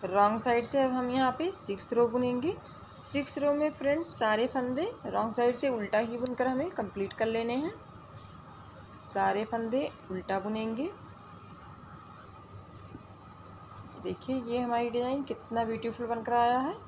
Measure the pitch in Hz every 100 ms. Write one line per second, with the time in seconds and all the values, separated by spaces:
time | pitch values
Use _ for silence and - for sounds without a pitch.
0 | 190 190 202 226 247 240 233 277 262 254
1 | 247 254 262 247 339 392 - 196 - 233
2 | 240 240 247 247 285 415 - - - -
3 | - 277 277 - 285 294 302 294 277 294
4 | 339 - 226 214 247 269 247 254 381 -
5 | 226 196 220 220 240 240 277 240 202 214
6 | 226 240 254 247 254 262 330 359 202 202
7 | 196 - 226 226 233 247 311 440 - -
8 | - - - - - - - - - -
9 | - 196 196 190 214 233 226 254 294 -
10 | - 185 170 196 196 220 220 226 320 403
11 | - - - - - - - - - -
12 | - - - - - - - - - -
13 | - - - - - - - - - -
14 | - 180 - 262 233 240 247 233 240 233
15 | 247 277 269 233 - 226 226 226 226 226
16 | 240 226 226 240 240 247 269 403